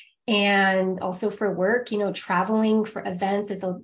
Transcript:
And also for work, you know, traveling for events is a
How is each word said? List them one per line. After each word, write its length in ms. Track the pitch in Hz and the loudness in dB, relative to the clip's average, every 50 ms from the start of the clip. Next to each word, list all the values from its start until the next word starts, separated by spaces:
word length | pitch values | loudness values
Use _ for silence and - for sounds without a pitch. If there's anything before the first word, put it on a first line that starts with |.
| - _ _ _ _ - | -20 _ _ _ _ 0
And 720 | 214 202 202 202 202 196 196 190 190 190 185 185 185 185 | 0 2 4 4 4 4 4 4 4 2 2 0 -2 -4
also 300 | - 185 185 - 220 208 | -4 -6 -4 -4 -4 -4
for 260 | 196 - 220 196 180 | -2 -2 -2 -2 0
work, 380 | 175 180 196 233 247 247 - 220 | 0 2 2 2 0 0 -2 -2
you 40 | 208 | -2
know, 140 | 208 190 | -2 -2
traveling 720 | 180 - - - 190 180 190 196 220 220 220 214 214 220 208 | -2 -4 -4 0 0 0 2 2 2 2 4 4 4 2 2
for 180 | 214 - 196 190 | 0 -4 -8 -8
events 460 | 202 185 180 196 190 202 202 208 - | -6 -6 -4 -2 -2 0 -2 -2 -4
is 120 | 196 185 190 | -6 -6 -4
a 160 | 185 180 - | -6 -6 -6